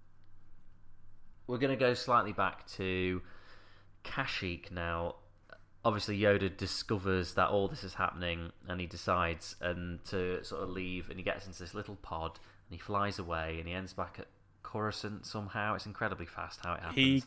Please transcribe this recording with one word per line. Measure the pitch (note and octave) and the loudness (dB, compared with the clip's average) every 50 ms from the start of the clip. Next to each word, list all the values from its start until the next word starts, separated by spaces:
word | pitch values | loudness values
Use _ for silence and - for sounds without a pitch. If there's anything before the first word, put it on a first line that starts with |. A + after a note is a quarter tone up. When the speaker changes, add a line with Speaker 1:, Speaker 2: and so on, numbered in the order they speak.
| - - - - - - - - - - - - - - - - - - - - - - - - - - - - - | -18 -18 -18 -18 -16 -14 -14 -12 -12 -12 -12 -12 -12 -14 -14 -14 -14 -14 -12 -12 -12 -12 -10 -10 -12 -12 -14 -10 -6
Speaker 1:
we're | B2 B2 A#2 | -4 0 2
gonna | C#3 C3+ C3+ | 4 4 4
go | C3 C3 B2 A#2+ | 6 6 6 6
slightly | - - C3 A#2+ A#2 G2 G#2 | 4 4 6 6 6 6 4
back | G2 G#2 G2 F2+ - - - - | 2 2 2 2 2 -2 -8 -10
to | - - F#2+ F#2+ F#2 F#2 F#2 F2+ F2+ F2+ - - - - - - - - - - - - - - - - - | -4 -2 0 2 2 4 4 4 2 0 -2 -6 -12 -16 -16 -16 -18 -18 -18 -18 -20 -20 -20 -20 -18 -12 -10
Kashyyyk | - - C#3 C3+ - - - G2+ F2 F2 - - - | -4 -2 -2 -2 -2 -2 -2 -2 -2 -4 -4 -8 -6
now. | F2 F2 E2+ E2+ E2 E2 E2+ D#2+ - - - - - - - - - - - - - - - | -4 -2 -2 0 0 0 0 -2 -4 -8 -14 -20 -20 -20 -20 -20 -20 -20 -20 -20 -6 0 2
Obviously, | A#2 G#2 G2+ - A2 G2+ G2 | 2 4 2 2 0 2 6
Yoda | G#2+ G#2 G2+ F#2+ G2 F2+ - | 8 8 8 8 6 2 0
discovers | - G2 - - - - - A2+ F#2+ F#2 F#2+ F#2 F#2 E2+ - - | 0 -2 -2 -2 -2 0 0 0 2 4 4 4 4 2 2 4
that | G2 F2+ - | 4 6 6
all | G2+ G2+ G2 F#2+ | 6 6 4 4
this | D3+ - G2+ | 0 -4 -6
is | F#2 - | -6 -2
happening, | - F#2 - - E2+ F2+ E2+ E2+ E2+ E2 - - - - F#2 | 0 0 0 0 0 -2 0 0 -2 -4 -8 -10 -10 -8 -6
and | F2+ F2+ | -4 -4
he | F2 | -4
decides | E2 F2+ E2 - F#2+ F2+ F2+ E2+ E2+ E2+ - - - - - | -6 -8 -2 2 4 4 4 4 2 0 -2 -6 -10 -8 -4
and | - F2+ F2 F2+ F2 F2 E2+ - - | -2 -2 -2 -2 -4 -4 -6 -6 -6
to | - G2+ F#2 F#2 F2+ F2+ - - | -2 0 0 2 2 0 -2 -4
sort | - G2 - | -4 -4 -4
of | F#2+ F2+ | -4 -4
leave, | F2+ F#2+ F#2 F2+ F2+ F2+ - - | -4 -4 -2 -2 -4 -4 -6 -6
and | - F#2 | -6 -4
he | F2 | -2
gets | G2 - - F#2+ | -2 -2 -2 -6
into | F#2+ F2 - | -10 -10 -10
this | F2 E2+ - | -10 -8 -6
little | G#2+ G2 G#2+ G2+ | -6 -6 -8 -10
pod, | - - - E2+ D#2+ D#2+ D#2+ - - - - - - - - | -10 -8 -6 -4 -4 -4 -4 -6 -10 -16 -20 -20 -20 -16 -14
and | E2+ | -14
he | - | -10
flies | - - G2+ G2+ G2+ G2+ F#2 G#2 | -4 0 2 2 2 2 0 -2
away, | F2 E2+ E2 D#2+ D#2+ D#2+ D#2+ E2 | -2 -2 0 0 0 -2 -2 -4
and | E2 E2+ | -4 -4
he | F2+ | -4
ends | F#2+ F#2+ - | -4 -4 -4
back | - F#2+ F2 - - - | -4 -6 -6 -6 -8 -12
at | - - - - - - - - - | -14 -14 -18 -20 -20 -20 -20 -16 -10
Coruscant | - - G#2+ G#2+ G#2 - - - G2+ G#2+ - - | -6 -2 0 0 0 0 -2 -4 -6 -6 -8 -8
somehow. | - - G#2+ G#2 F#2 - G#2+ G#2 G#2+ G2+ | -6 -4 -4 -4 -4 -2 0 0 0 0
It's | F#2 - | -2 -4
incredibly | G#2+ G2 - A2+ G2+ F#2+ - E2+ | -6 -4 -2 -2 -2 -2 -4 -6
fast | - - F2 E2+ E2 - - - | -8 -8 -8 -8 -8 -8 -6 -4
how | F2 E2+ | -4 -4
it | - | -2
happens. | E2 E2 - | -4 0 4
Speaker 2:
He | C3+ C3 C3+ C3+ C3 - | 4 6 6 6 4 4